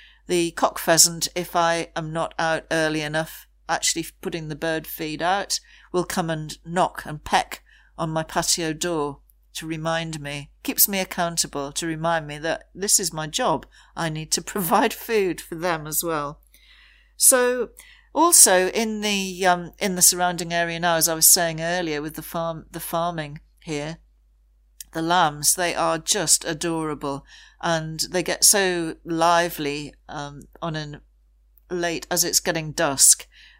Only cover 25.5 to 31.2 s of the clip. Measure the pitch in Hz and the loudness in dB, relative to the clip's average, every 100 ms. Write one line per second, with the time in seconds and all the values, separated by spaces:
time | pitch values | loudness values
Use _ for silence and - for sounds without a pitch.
25.5 | - 175 - 165 165 160 214 156 - - | 2 0 0 0 0 0 0 2 2 0
26.5 | 156 170 165 156 147 143 139 - - - | -4 -2 -2 -4 -4 -6 -6 -10 -20 -20
27.5 | - 170 165 156 160 - 180 165 - - | -6 -2 0 -2 -6 -2 -2 0 4 8
28.5 | 208 185 175 160 - - 165 165 170 175 | 8 6 2 -2 -6 -4 4 6 6 4
29.5 | 165 147 147 147 - - 147 143 143 - | -2 -4 -4 -8 -14 -14 -10 -10 -12 -20
30.5 | - 170 156 147 147 - _ | -10 -6 -6 -8 -14 -20 _